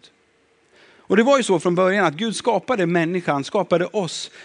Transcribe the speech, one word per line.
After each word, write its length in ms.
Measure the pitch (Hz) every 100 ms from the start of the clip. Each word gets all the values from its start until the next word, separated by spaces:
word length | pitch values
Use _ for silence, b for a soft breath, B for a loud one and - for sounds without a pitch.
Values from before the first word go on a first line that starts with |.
| - _ _ _ _ _ _ b b b
Och 200 | b 190
det 60 |
var 140 | 233 277
ju 60 |
så 160 | 214 180
från 160 | 180 175
början 300 | 185 202 175
att 80 |
Gud 220 | 147 226 196
skapade 500 | - 208 - 240 170
människan, 580 | 175 165 180 170 143
skapade 420 | 135 208 175 180 180
oss 460 | 214 170 - - B